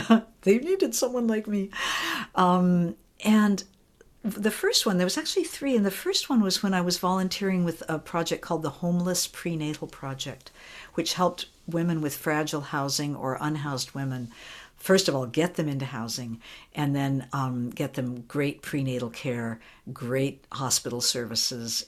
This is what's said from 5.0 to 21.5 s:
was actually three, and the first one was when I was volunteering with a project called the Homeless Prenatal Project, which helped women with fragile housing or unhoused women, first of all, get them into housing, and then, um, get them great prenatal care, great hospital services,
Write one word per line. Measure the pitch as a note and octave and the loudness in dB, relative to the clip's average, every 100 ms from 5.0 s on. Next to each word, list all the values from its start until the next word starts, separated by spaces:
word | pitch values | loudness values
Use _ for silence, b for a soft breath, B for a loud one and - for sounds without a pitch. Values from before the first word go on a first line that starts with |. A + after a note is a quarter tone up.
| F3+ | 2
was | D4+ | 0
actually | D#4+ F#4+ D#4 | -2 -2 -2
three, | - C#4 A#3 | -2 0 2
and | |
the | G3 | 2
first | - F4+ G4 - | 0 -2 0 2
one | B3 | 2
was | F#3+ F3+ | 4 2
when | G3 F#3 | 2 2
I | |
was | F3 F3 | 0 0
volunteering | F3+ F#3+ F#3 - G3 F#3 E3+ | 0 0 0 -2 0 2 0
with | E3 - | -2 -4
a | D#3 | -4
project | - E3+ E3+ D#3+ | -2 -2 -2 -2
called | - E3 | -2 -2
the | D3+ | -2
Homeless | - F3 F3 F3+ F3+ - | -4 0 0 0 0 -4
Prenatal | - F3 D#3+ D3+ D3+ D#3+ | -4 -4 -4 -4 -6 -10
Project, | - C3+ C3 C#3 A2+ - B B B B | -10 -10 -8 -10 -12 -18 B B B B
which | - D#3+ E3+ | -4 -2 2
helped | F3+ F3 - _ - | 2 2 -12 _ -4
women | E3 F3 D#3+ | 0 0 0
with | D3 - | -2 -2
fragile | D#3+ D3+ D#3 D3+ | -2 0 0 -4
housing | C#3 D3 C#3 C3+ D3 C#3 | -4 -2 -2 -2 -2 -4
or | C3 B2+ | -4 -2
unhoused | D3+ D3+ D3 C3 - C#3 | -2 -2 -4 -4 -6 -6
women, | C3+ B2+ A#2 B B B B B | -4 -4 -8 B B B B B
first | - F#3+ F3+ | 4 4 4
of | C#3 | 0
all, | B2 | 0
get | D3+ F3 F3+ | 0 0 0
them | D3+ | -2
into | C#3 B2+ | -2 -4
housing, | B2+ A2+ A#2 A#2+ A2+ B B B D3+ | -6 -6 -6 -8 -10 B B B -2
and | C#3+ C#3 | 0 2
then, | C#3 C3+ - | 2 0 -2
um, | C#3 C3 B2 A#2+ | -4 -2 -2 -4
get | - C#3 C#3 | -4 -6 -4
them | B2 B2 A2+ | -6 -6 -6
great | C#3+ C#3+ - | -2 -2 -4
prenatal | - C#3+ C3 B2 A#2 | -6 -2 -2 -2 -6
care, | - C3 A#2+ A#2 A2+ B B - | -6 -4 -2 -4 -6 B B -14
great | C3 A#2+ C3 C#3 - - | -8 -2 0 0 -4 -12
hospital | - B2+ - B2+ A#2+ | -6 -2 0 -2 -2
services, | - B2+ A2+ A2+ - | -2 -2 -2 -2 -2